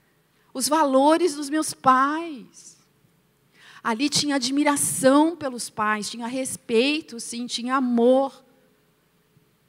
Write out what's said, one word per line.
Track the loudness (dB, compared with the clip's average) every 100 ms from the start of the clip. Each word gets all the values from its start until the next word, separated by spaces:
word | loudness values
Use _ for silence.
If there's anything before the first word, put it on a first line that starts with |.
| _ _ _ _ _
Os | -8 0
valores | 2 4 4 6 4 2 -2
dos | -4
meus | -4 -4
pais. | -2 2 4 2 -2 -8 -12 -16 -20 -20 -20 _ _ _ _ _ _ _ _ -20 -10
Ali | -6 -2 -2
tinha | -2 -2 -2
admiração | -2 0 0 0 -2 2 4 6 4 0
pelos | -8 -8 -10
pais, | -4 -2 -2 -4
tinha | -8 -8
respeito, | -6 -6 -8 -2 0 2 -2 -6 -14
sim, | -12 -10 -8
tinha | -8 -4 -2
amor. | 0 2 4 4 2 -6 _ _ _ _ _ _ _ _ _ _ _ _